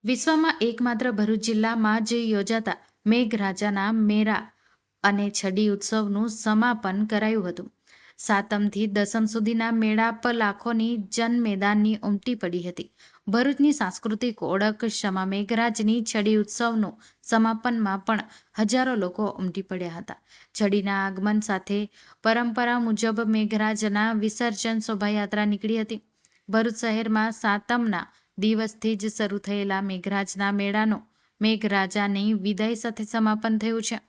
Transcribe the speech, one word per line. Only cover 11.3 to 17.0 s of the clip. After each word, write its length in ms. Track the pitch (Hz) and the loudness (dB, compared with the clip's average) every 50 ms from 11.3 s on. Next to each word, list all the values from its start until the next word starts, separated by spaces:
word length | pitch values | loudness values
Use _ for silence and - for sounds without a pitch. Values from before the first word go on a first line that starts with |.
| 240 240 233 214 202 190 196 202 208 208 214 214 220 214 | 2 2 2 0 0 2 2 2 4 4 4 4 2 0
ઉમટી 340 | - 208 202 196 - 247 247 | 0 -2 -2 -2 -2 -4 -4
પડી 260 | 220 - 180 175 180 | -2 -4 -4 -4 -4
હતી. 260 | 170 180 175 - - - _ _ - - _ _ _ | -4 -6 -8 -8 -12 -12 _ _ -20 -20 _ _ _
ભરૂચની 460 | - 190 233 254 277 277 277 285 302 | 0 2 2 2 2 4 4 4 4
સાંસ્કૃતિક 680 | 285 294 220 185 180 - - 226 220 214 - 247 220 - | 4 2 -2 -4 -4 -4 -4 -4 -2 0 -2 -4 -2 -4
ઓળખ 440 | - 131 170 196 208 214 214 214 233 226 | -4 -2 0 2 2 0 0 0 -4 -4
સમા 360 | 208 - - 202 190 190 190 | -4 -2 -4 -2 -2 -2 -2
મેઘરાજની 720 | 190 190 202 208 196 233 220 233 240 220 226 214 214 226 240 | -2 -2 -2 -2 -2 0 0 0 0 -2 0 2 2 2 2
છડી 340 | 220 - - 220 202 214 214 | 0 -2 -2 0 2 4 4
ઉત્સવનું 580 | 214 208 208 - - 240 233 226 220 214 - - _ | 2 2 0 -2 -2 -2 0 2 0 -2 -2 -4 _